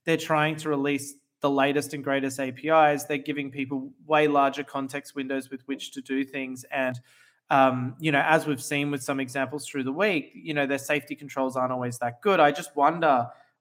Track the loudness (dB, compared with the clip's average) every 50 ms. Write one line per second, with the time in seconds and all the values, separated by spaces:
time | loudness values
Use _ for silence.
0 | _ 0 0 0 0 0 2 2 2 2 0 -2 -4 -2 -2 0 0 0 -2 -2
1 | -4 -10 -14 _ _ _ _ _ 0 0 2 4 2 2 2 0 -2 -4 -6 -6
2 | -2 -2 -2 0 -2 -2 -4 -4 -6 -6 -6 -6 0 4 6 6 6 6 4 2
3 | -2 -4 -4 -4 -4 -4 -6 -4 -6 -6 -6 -8 -6 -4 -4 -6 -6 -8 -14 _
4 | -2 2 4 4 4 4 4 4 4 2 0 -2 -8 -6 -6 -6 -6 -6 -8 -10
5 | -12 -10 -10 -8 -6 -4 -6 -6 -6 -8 -12 -12 _ -10 -10 -10 -10 -12 -14 -14
6 | -8 -4 -4 -4 -4 -4 -6 -8 -8 -8 -10 -12 -12 -8 -4 -2 -2 -2 -4 -6
7 | -10 _ _ _ _ _ _ _ _ 2 4 4 6 4 4 0 -4 -6 -6 -4
8 | -2 2 2 2 4 4 4 4 2 0 -4 -6 -4 -4 -2 -2 -2 -2 -4 -4
9 | -4 -4 -4 -4 -6 -4 -4 -4 -4 -4 -6 -8 -10 -8 -6 -6 -4 -4 -2 0
10 | 0 0 0 -2 -4 -6 -12 -14 -10 -4 -2 -2 0 0 -2 -2 -2 -2 -2 -2
11 | -4 -6 -12 -14 -14 -8 -4 -4 -2 -2 -2 -2 -2 -2 -2 -4 -4 -6 -6 -6
12 | -6 -6 -6 -2 0 2 6 6 6 6 4 0 -6 -6 2 4 4 4 4 4
13 | 4 4 4 4 0 -2 -8 -18 _ _ _ _